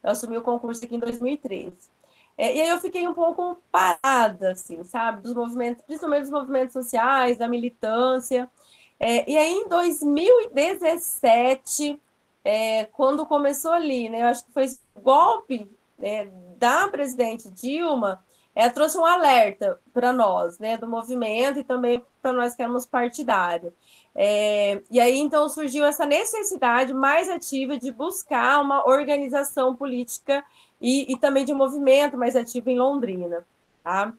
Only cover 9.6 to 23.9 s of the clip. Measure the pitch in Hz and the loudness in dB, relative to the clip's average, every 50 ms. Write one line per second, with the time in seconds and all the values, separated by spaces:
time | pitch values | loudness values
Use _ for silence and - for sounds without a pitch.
9.6 | 440 403 339 349 349 349 302 - 302 294 285 294 339 427 494 480 440 427 294 269 | -2 0 0 2 2 0 -2 0 0 0 0 2 6 6 6 6 4 2 0 0
10.6 | 294 349 381 - 359 311 330 339 - - - - - 240 226 233 240 254 262 262 | 0 0 0 0 0 0 0 0 -4 -8 -6 0 4 4 6 6 4 2 0 0
11.6 | _ - - - 302 294 294 294 _ _ _ _ _ _ _ _ _ 196 214 220 | _ -8 -6 -4 -4 -4 -6 -8 _ _ _ _ _ _ _ _ _ -2 0 0
12.6 | 220 220 220 220 214 214 _ - 254 269 294 294 311 - 302 285 285 277 285 277 | 0 0 0 -2 -2 -4 _ 0 2 2 2 0 -2 0 0 0 2 0 -2 -2
13.6 | - 320 330 339 320 302 269 247 233 220 226 226 233 240 269 254 - _ _ 285 | -2 0 0 0 0 -2 -2 -4 -4 -4 -4 0 0 0 0 0 -6 _ _ -2
14.6 | 262 262 269 - _ _ _ 208 196 262 269 294 339 415 466 453 - _ 269 220 | -2 -2 -4 -12 _ _ _ -2 2 4 6 6 6 6 4 0 -2 _ -8 -8
15.6 | 208 196 214 _ _ _ _ _ 190 202 208 214 202 196 190 185 180 180 180 - | -8 -14 -20 _ _ _ _ _ -6 -6 -4 -4 -6 -10 -12 -20 -20 -20 -6 0
16.6 | 240 240 269 330 392 392 - - 285 262 254 247 240 226 220 226 - 202 185 - | 2 2 4 2 2 0 -2 -4 -4 -4 -2 -2 -2 -2 -2 -8 -14 -18 -20 -10
17.6 | - 254 285 320 349 330 294 254 214 196 185 - _ _ _ _ _ _ _ - | -6 -6 -4 -2 0 0 0 0 0 -2 -4 -6 _ _ _ _ _ _ _ 2
18.6 | 226 240 240 277 302 311 302 370 330 330 359 359 330 285 262 240 220 202 196 _ | 2 2 4 2 0 0 2 2 4 4 4 6 6 6 6 6 6 4 2 _
19.6 | 208 196 175 _ _ _ _ 247 240 247 254 254 226 196 185 180 175 170 175 - | -2 -2 -2 _ _ _ _ 0 0 2 2 4 2 2 2 2 -2 -2 -6 -6
20.6 | 214 220 226 226 233 233 226 226 220 233 254 247 233 214 214 226 254 277 269 285 | -6 -6 -6 -6 -6 -6 -6 -6 -6 -6 -6 -4 -4 -2 0 0 0 0 0 -4
21.6 | 262 - 254 247 247 240 247 247 240 _ _ _ - 262 254 247 240 240 240 - | -4 -4 -4 -2 0 0 0 0 -2 _ _ _ -4 -2 -2 0 -2 -4 -4 -6
22.6 | 247 233 240 254 247 _ - 254 240 247 240 - 269 233 220 190 180 175 170 175 | -6 -4 -4 -6 -6 _ -2 -2 -2 -2 -6 -6 -2 0 0 0 0 0 -4 -6
23.6 | 180 170 _ _ _ _ | -8 -12 _ _ _ _